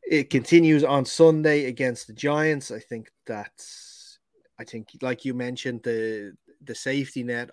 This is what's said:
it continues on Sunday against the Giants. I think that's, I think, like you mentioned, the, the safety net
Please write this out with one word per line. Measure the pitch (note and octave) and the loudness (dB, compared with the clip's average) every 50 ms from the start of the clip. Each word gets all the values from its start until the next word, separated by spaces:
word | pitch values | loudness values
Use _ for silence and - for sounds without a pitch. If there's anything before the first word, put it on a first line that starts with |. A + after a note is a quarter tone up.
| - | -4
it | - D#3+ D3+ C3+ - | 0 0 0 0 0
continues | - C3+ - - F3 E3+ E3 D#3+ D#3 D3 D3 | -2 -2 2 6 6 6 8 8 6 4 4
on | C#3 C#3 C#3 C3 | 4 2 2 0
Sunday | - - - E3 D#3+ D#3+ D#3 D3+ D#3 D3 D3 C#3 | -2 4 6 6 8 8 6 4 2 2 2 0
against | C3 B2 - C3+ B2+ A#2+ - - | -2 -4 -4 -4 -4 -4 -6 -12
the | - A2 | -16 -12
Giants. | A2 - D3 D3 D3+ D#3 D#3 D3+ C#3 C3+ - | -6 -2 -2 0 0 0 0 -2 -2 -6 -10
I | A2 A2 | -14 -14
think | - - A#2+ A2+ A2 - _ _ _ | -12 -12 -14 -14 -14 -16 _ _ _
that's, | - A2+ G#2 G#2 - - - - - - - - - - - - - - _ _ _ _ _ _ _ _ - | -12 -12 -12 -12 -14 -18 -20 -20 -20 -20 -20 -20 -20 -20 -20 -20 -20 -20 _ _ _ _ _ _ _ _ -20
I | A#2+ | -20
think, | - - A2+ G#2+ - - - | -16 -16 -16 -16 -16 -14 -8
like | C3 B2+ B2 A#2+ - | -6 -6 -6 -4 -6
you | C3+ B2 | -8 -6
mentioned, | B2 B2 B2 B2 B2 - C3+ B2 A#2 - | -6 -6 -8 -8 -8 -8 -8 -8 -6 -6
the, | B2 A#2 A2+ A2+ A2 A2 G#2+ G2+ G2+ - _ _ _ _ _ - | -6 -4 -4 -4 -4 -6 -8 -10 -14 -18 _ _ _ _ _ -18
the | - A2+ | -16 -16
safety | - - C3+ C3+ C#3+ C3+ C3 - C3+ A#2+ | -10 -8 -4 -4 -4 -4 -6 -8 -8 -8
net | A#2+ A#2+ A#2+ A#2+ A#2+ | -6 -6 -6 -8 -10